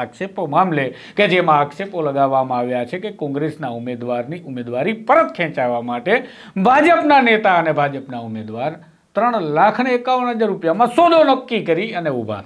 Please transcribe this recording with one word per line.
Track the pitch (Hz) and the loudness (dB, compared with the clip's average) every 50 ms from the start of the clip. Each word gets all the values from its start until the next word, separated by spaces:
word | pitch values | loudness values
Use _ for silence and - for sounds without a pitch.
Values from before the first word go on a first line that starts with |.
| 127 | -8
આક્ષેપો | 113 - - 180 196 190 - 180 151 143 | -10 -8 -10 -10 -8 -6 -8 -6 -2 0
મામલે, | 160 185 185 160 151 139 127 - - - - - - | 0 2 2 0 -2 -2 -4 -6 -10 -16 -8 -2 0
કે | 208 202 175 | 2 2 2
જેમાં | 185 170 165 151 147 | 2 4 4 4 4
આક્ષેપો | 143 143 - - 196 196 202 175 156 143 | 2 0 -4 -8 -10 -8 -6 -4 -4 -2
લગાવવામાં | 139 139 139 135 135 131 131 131 127 123 | 0 2 2 2 2 0 0 0 -2 -4
આવ્યા | 123 123 123 123 123 | -2 -2 -2 -4 -4
છે | 123 - 185 | -6 -6 -8
કે | 185 214 208 - 160 | -8 -10 -8 -8 -8
કોંગ્રેસના | 143 135 139 156 160 151 151 151 131 117 120 | -6 -4 -4 -4 -4 -6 -8 -8 -8 -8 -8
ઉમેદવારની | 120 123 123 117 120 120 123 120 120 127 160 180 175 143 131 | -8 -8 -8 -8 -6 -4 -4 -4 -4 -6 -10 -12 -12 -12 -12
ઉમેદવારી | 123 120 120 120 123 143 196 226 | -10 -10 -6 -6 -4 -2 -4 -4
પરત | 220 - - 269 320 320 320 - - | -4 0 2 2 2 2 0 -2 -6
ખેંચાવવા | 175 156 - 147 127 123 120 120 | -6 -4 -2 -2 -2 -2 -2 -4
માટે | 120 123 123 123 120 175 208 247 - - - - - - - 190 190 233 | -4 -6 -6 -6 -2 0 0 0 -2 -6 -14 -20 -20 -10 -6 0 2 4
ભાજપના | 254 285 302 339 339 320 339 294 294 277 | 4 6 6 4 4 4 4 4 4 4
નેતા | 254 233 226 214 220 202 185 170 165 | 6 4 4 4 4 2 2 4 2
અને | 160 151 147 | 2 0 0
ભાજપના | 143 143 139 135 - 127 127 120 117 113 | 0 -2 -2 -6 -10 -10 -10 -10 -10 -8
ઉમેદવાર | 110 110 107 107 110 113 127 151 165 170 - - _ _ _ _ _ | -10 -10 -10 -10 -8 -6 -6 -6 -6 -8 -14 -20 _ _ _ _ _
ત્રણ | 202 214 240 233 220 175 151 147 156 | -2 0 0 0 -2 -2 -2 2 4
લાખ | 185 214 214 - | 4 4 4 2
ને | 247 262 247 | 0 0 0
એકાવન | 240 247 254 254 254 247 247 240 | 0 0 0 0 0 0 -2 -2
હજાર | 220 226 208 | 0 -2 -2
રૂપિયામાં | 190 190 170 165 165 196 240 240 - | -2 -2 -2 -2 2 2 2 2 4
સોદો | - 339 339 339 330 311 | 4 4 6 6 6 6
નક્કી | 277 269 269 - - 240 214 - | 6 4 2 0 -4 -4 -4 0
કરી | - 165 165 208 220 202 | 0 0 0 -2 -4 -6
અને | 180 165 156 | -4 -4 -4
ઊભા | 135 123 113 107 104 101 95 | -4 -4 -4 -6 -8 -8 -10